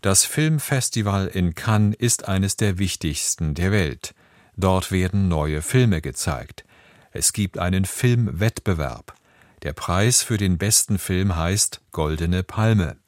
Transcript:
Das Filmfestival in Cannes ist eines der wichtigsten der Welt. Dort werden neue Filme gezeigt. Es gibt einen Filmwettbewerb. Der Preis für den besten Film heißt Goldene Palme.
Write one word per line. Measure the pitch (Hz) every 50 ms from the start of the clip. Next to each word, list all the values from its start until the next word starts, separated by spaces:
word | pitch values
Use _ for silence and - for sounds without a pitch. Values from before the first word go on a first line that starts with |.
Das | - 98 98 90 -
Filmfestival | - - 151 156 156 160 147 - - 143 131 123 - - 113 104 101 98 98 95
in | 87 - 98 90 87 82
Cannes | - - 120 110 107 107 104 107
ist | - 120 120 - - -
eines | - 95 95 98 98 -
der | - 110 101 95
wichtigsten | 92 101 90 - - - 80 73 - - - - - 82 78 71
der | 73 87 95
Welt. | 104 104 87 73 62 - - - - _ _ _ _ _ _ _ _
Dort | - 95 95 92 92 92 -
werden | 98 92 92 90 98 101 98
neue | 92 82 78 73 76 76 76 76
Filme | - - 127 127 113 92 80
gezeigt. | 69 69 62 - - - 73 64 - - - - - _ _ _ _ _ _ _ _ _
Es | _ - 85 - -
gibt | - 101 92 -
einen | 95 90 90 92 95 95
Filmwettbewerb. | - - - - 123 120 120 113 98 - 82 104 117 - - _ 107 90 78 73 65 - - - - - _ _ _ _ _ - _ _ _ -
Der | 71 71
Preis | - - - 87 92 104 120 123 - -
für | - 117
den | 101 101 95 90
besten | 82 95 107 107 - - - 107
Film | 92 - - 95 90 95 101 90
heißt | 82 80 85 95 107 - - - - _ _
Goldene | - 80 78 76 78 78 85 85 90 92
Palme. | 92 - - 110 110 113 113 101 85 71 - _ _